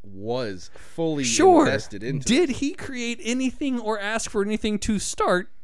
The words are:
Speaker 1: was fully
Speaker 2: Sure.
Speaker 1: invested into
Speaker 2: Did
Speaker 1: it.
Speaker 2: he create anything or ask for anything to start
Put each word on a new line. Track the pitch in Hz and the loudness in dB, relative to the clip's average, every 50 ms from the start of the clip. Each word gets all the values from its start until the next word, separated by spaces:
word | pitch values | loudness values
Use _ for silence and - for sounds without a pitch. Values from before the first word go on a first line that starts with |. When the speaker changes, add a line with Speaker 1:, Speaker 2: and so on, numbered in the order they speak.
| - | -12
Speaker 1:
was | 101 98 95 101 113 120 131 123 104 95 92 - - - | -12 -12 -8 -6 -4 -4 -2 -4 -4 -6 -8 -10 -12 -14
fully | - - - - 165 165 160 156 143 131 | -14 -14 -10 -6 -2 -2 0 0 0 0
Speaker 2:
Sure. | 120 - - 330 381 349 294 - | 2 4 6 8 8 8 8 6
Speaker 1:
invested | - 139 135 - - 104 95 107 | 4 2 0 -2 -6 -10 -8 -6
into | 127 151 143 131 - | -4 -4 -2 2 4
Speaker 2:
Did | 240 330 359 277 | 4 4 4 2
Speaker 1:
it. | 226 - | 0 -2
Speaker 2:
he | 277 294 381 | -4 -4 -4
create | - - - 262 240 233 233 233 226 - | -6 -8 -8 -6 -4 -4 -4 -4 -4 -2
anything | 226 247 254 262 254 - - 302 269 254 240 | -2 0 0 0 -2 -2 -2 -2 -2 -2 -2
or | 214 214 220 208 | -2 -2 -2 -2
ask | 196 208 226 226 - - | -2 -2 -2 -4 -4 -2
for | - 208 196 | -2 0 0
anything | 208 214 214 - 214 214 - | 0 0 0 0 -2 -2 0
to | - - 214 185 | 0 0 0 0
start | - - - - 427 359 185 180 - - - - | -2 -4 -2 0 2 2 2 2 0 -4 -8 -10